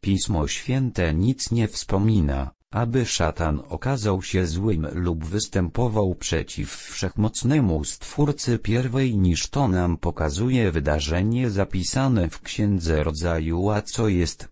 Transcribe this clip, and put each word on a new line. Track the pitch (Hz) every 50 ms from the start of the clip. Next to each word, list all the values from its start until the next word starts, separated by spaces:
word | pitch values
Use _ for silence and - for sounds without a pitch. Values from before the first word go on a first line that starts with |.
Pismo | - 101 98 92 - - 107 80 76 67
Święte | - - - - 123 135 135 123 - - 90 82 76
nic | 78 92 117 135 - - -
nie | 117 117 117 107
wspomina, | - - - - 101 95 101 110 110 104 80 71 67 67 67 - - _ _ _
aby | - 107 117 117 117 131 123
szatan | - - - 87 78 80 - 85 80 76 71 - -
okazał | - 78 - 123 139 131 107 107 95 95
się | 92 - - 95 92 85
złym | 76 87 98 113 101 80 76 71 -
lub | 85 90 87 85 80 78
występował | 78 87 104 - - - 98 90 85 - - 120 123 107 110 104 95 90
przeciw | - - - - 80 - - - - 73 - -
wszechmocnemu | - - - - - - 92 - - 104 110 - - - 117 143 156 131 98 82 78 76
Stwórcy | - - - - - - - 147 147 143 - - - 120 110
pierwej, | - - 110 120 127 131 120 135 135 131 113 101
niż | 95 90 82 78 - -
to | - 139 143 120
nam | 92 90 90 87 85 78
pokazuje | - 87 80 - 85 78 71 82 110 127 131 127 117 95
wydarzenie | 78 80 71 69 73 76 69 73 80 87 95 107 113 123 127 120
zapisane | 104 95 98 - - 98 90 - - 131 135 135 127 107 87 78
w | - -
Księdze | - - - - 107 101 101 95 80 82 80 76 76
Rodzaju, | 80 76 73 80 87 85 80 80 80 82 87 92 104
a | 107 104
co | - - - - 117 107
jest | 101 87 87 82 - - - -